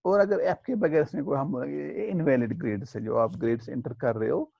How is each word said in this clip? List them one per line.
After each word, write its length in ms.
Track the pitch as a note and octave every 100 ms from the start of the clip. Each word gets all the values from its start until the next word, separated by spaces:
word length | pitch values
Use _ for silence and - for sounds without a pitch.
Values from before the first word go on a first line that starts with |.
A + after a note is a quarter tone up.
| F#3
और 140 | G3+
अगर 200 | G3+ G3+
एफ 240 | F#3 F3+ -
के 100 | A#3
बगैर 280 | D#3+ D#3
इसने 200 | D3 -
कोई, 140 | C#3+ C#3
हम 140 | C#3+
बोलेंगे 260 | B2 C#3 C#3+
ये 280 | D3 - G#3+
इनवैलिड 500 | F#3 C#3+ C3 A#2 G#2+
ग्रेड 280 | A#2 G#2 C3
से, 160 | -
जो 140 | A2 A#2
आप 200 | A2+ A#2
ग्रेड 260 | A#2 A#2
से 100 | A2+
एंटर 220 | B2 A#2
कर 220 | A#2 B2+ G#2+
रहे 140 | A2
हो 240 | D#3 D#4 _